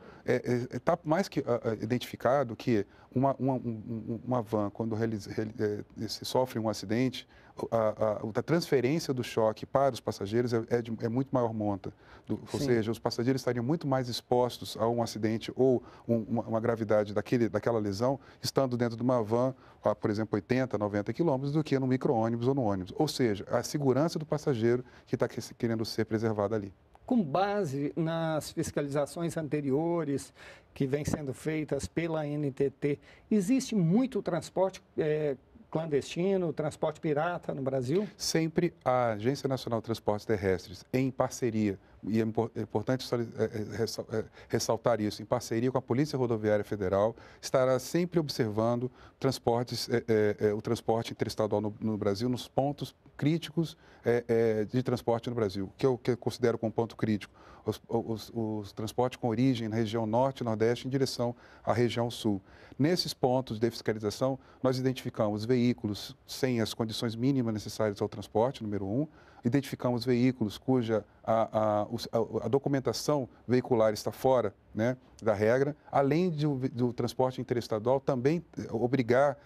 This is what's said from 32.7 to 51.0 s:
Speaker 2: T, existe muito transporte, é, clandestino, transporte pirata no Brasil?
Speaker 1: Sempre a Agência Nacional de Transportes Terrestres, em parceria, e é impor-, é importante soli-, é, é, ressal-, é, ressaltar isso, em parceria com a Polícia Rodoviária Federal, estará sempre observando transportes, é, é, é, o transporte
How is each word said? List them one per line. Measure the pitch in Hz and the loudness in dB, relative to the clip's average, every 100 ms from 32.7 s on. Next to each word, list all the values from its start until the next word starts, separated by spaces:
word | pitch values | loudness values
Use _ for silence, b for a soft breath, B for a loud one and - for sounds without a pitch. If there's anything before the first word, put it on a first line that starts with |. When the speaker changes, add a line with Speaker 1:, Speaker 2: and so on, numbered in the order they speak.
Speaker 2:
T, | - 147 139 B B - | 0 -2 -2 B B 0
existe | 214 185 262 - | 2 4 0 2
muito | 220 160 208 262 208 | 2 4 4 2 -2
transporte, | 190 165 - - 190 185 - - | -2 -4 -2 0 0 0 -8 -2
é, | 156 151 151 131 _ - - | 0 0 0 -4 _ -20 -6
clandestino, | 160 165 143 - 165 185 190 175 | -4 0 -2 0 -2 0 2 0
transporte | 135 - - 156 156 | -2 -4 -2 -2 -2
pirata | 160 143 170 175 - | 0 0 0 -4 -6
no | 156 | -4
Brasil? | 131 135 123 175 214 - | -2 -2 0 0 -2 -6
Speaker 1:
Sempre | - 165 160 170 170 - | -2 0 2 2 0 0
a | 135 127 120 | 2 4 2
Agência | 107 110 143 139 | 2 0 0 -2
Nacional | 135 - 113 | -2 -2 -4
de | 113 | -2
Transportes | 110 - 104 | -2 0 0
Terrestres, | - 107 98 90 - 87 - | 0 2 2 0 -2 -16 -4
em | 131 131 | 0 0
parceria, | 123 131 - 123 110 104 95 b b | 0 -2 -2 -2 2 0 0 b b
e | 90 110 | -2 0
é | |
impor-, | 113 107 113 | 2 0 -2
é | - | -4
importante | 107 107 104 131 | -4 -2 -2 -2
soli-, | - 123 113 104 | -2 -4 -4 -4
é, | |
é, | 110 113 104 104 | -4 -4 -6 -4
ressal-, | 113 - - | -4 -6 -6
é, | 110 - B - | -6 -6 B -4
ressaltar | 117 - 113 127 113 | -2 0 0 2 2
isso, | 104 - | 0 -4
em | |
parceria | 110 123 - 113 127 | -4 -4 -2 0 0
com | 127 | 0
a | |
Polícia | - 120 151 135 | 0 0 0 0
Rodoviária | 120 113 107 104 | -2 0 2 2
Federal, | 101 104 92 98 107 - B B | 0 -4 0 2 2 -2 B B
estará | - 135 131 127 | -2 2 4 2
sempre | - 170 180 170 | 0 -2 0 0
observando | 147 - 113 104 117 120 123 B B _ | -2 -2 0 2 0 0 -4 B B _
transportes, | 226 - - 117 123 117 - | -2 2 2 2 0 -6 -2
é, | 120 113 | 0 4
é, | 110 104 104 107 | 4 4 4 2
é, | |
o | 104 | 2
transporte | 113 110 - 113 | -2 -2 0 0